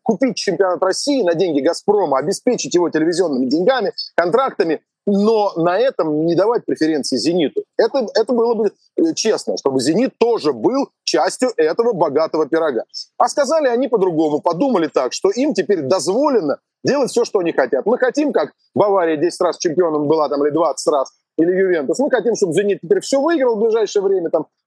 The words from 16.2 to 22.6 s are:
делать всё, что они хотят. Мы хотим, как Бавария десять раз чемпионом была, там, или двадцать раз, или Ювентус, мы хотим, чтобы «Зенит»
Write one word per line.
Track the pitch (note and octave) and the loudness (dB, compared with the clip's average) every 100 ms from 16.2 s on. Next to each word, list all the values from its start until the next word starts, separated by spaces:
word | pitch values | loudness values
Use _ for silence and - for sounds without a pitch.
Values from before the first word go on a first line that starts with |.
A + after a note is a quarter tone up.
| D4 A#3+ D3+ B2 _ _ D#3 | 2 2 0 -4 _ _ -2
делать | C#4 A#3 | 0 0
всё, | A#3 A#3 | 0 0
что | G3+ | 0
они | E3+ | 0
хотят. | D3 B2+ C3 G3 | 0 0 0 0
Мы | A#3+ | 0
хотим, | B3 C#4 D4 | 0 0 0
как | F#3+ D3 - _ - | 0 -2 -8 _ 0
Бавария | G3+ G3 E3 D#3 | 2 2 2 0
десять | E3+ - | -2 0
раз | F3 D3+ | -2 -2
чемпионом | F3 D3+ E3+ D3+ D3 | -2 0 0 0 0
была, | D#3+ C#3+ | 0 0
там, | C#3+ D3 | 0 0
или | |
двадцать | C#3+ D#3+ - - | 2 0 0 0
раз, | D3 B2+ - _ - | 0 -2 -10 _ 0
или | E3+ | 0
Ювентус, | F#3 F#3+ E3+ C3+ E3 | 2 2 0 0 -2
мы | C#4 | 0
хотим, | A#3 G#3+ G3+ | 0 0 -2
чтобы | F#3 | -2
«Зенит» | D#3 | -2